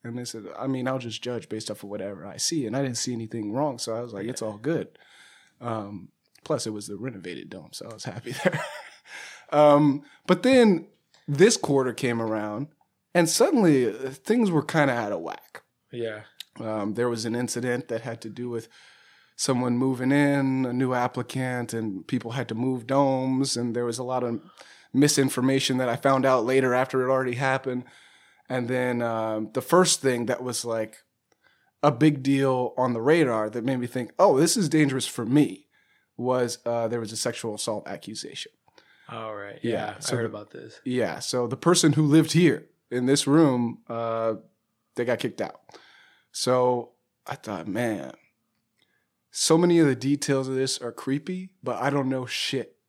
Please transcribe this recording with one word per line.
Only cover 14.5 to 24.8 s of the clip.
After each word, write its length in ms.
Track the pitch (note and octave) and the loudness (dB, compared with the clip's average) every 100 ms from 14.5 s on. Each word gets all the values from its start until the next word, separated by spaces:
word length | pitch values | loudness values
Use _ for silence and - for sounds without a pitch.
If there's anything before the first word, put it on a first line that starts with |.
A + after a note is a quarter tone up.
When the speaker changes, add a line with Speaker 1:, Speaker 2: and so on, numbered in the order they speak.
Speaker 1:
were 120 | D#3+ | 2
kinda 300 | - D#3+ C#3 | 0 2 2
out 180 | A#2+ G#2 | 0 -2
of 100 | F#2 | -4
whack. 420 | E2 - _ - _ _ _ | -8 -12 _ -20 _ _ _
Speaker 2:
Yeah. 300 | A#2+ A2+ G#2+ G#2+ _ - - | -8 -8 -8 -18 _ -20 -10
Speaker 1:
Um, 340 | A2+ G#2+ G#2 | -6 -4 -4
there 160 | G#2+ A#2+ | -2 -2
was 160 | A#2 | -2
an 100 | A2+ | -2
incident 520 | A#2+ B2 B2 B2 B2 - | -4 -4 -4 -2 -4 -4
that 120 | A2+ | -6
had 200 | A#2+ A2+ | -6 -10
to 80 | A2 | -12
do 200 | A#2+ B2 | -10 -8
with 180 | A#2 A2+ - - _ _ _ _ | -8 -10 -20 -20 _ _ _ _
someone 420 | - - B2+ B2 A#2+ | -6 -2 0 0 0
moving 340 | C3 B2+ B2+ | 0 0 2
in, 540 | C#3+ C#3+ C#3+ C3+ C3 | 4 4 2 0 0
a 80 | B2+ | -2
new 200 | B2 B2+ | 0 0
applicant, 800 | B2 B2 - A#2+ C3 B2+ B2 A#2+ | 0 -2 -4 -6 -6 -4 -4 -6
and 340 | A2+ A2 F#2+ - | -6 -6 -8 -4
people 240 | B2+ A#2 | -4 -4
had 160 | B2+ A#2 | -6 -6
to 60 | |
move 320 | A2+ B2+ B2+ A2+ | -4 -2 -4 0
domes, 680 | C3+ C#3 C3 C3 C3 C3+ A#2+ | 2 2 2 0 0 0 -2
and 180 | A#2+ | -4
there 100 | A#2 | -2
was 120 | A#2+ A#2 | -4 -4
a 60 | |
lot 200 | B2+ B2+ | -4 -2
of 160 | B2 A#2 - - - - | -2 -4 -10 -20 -20 -20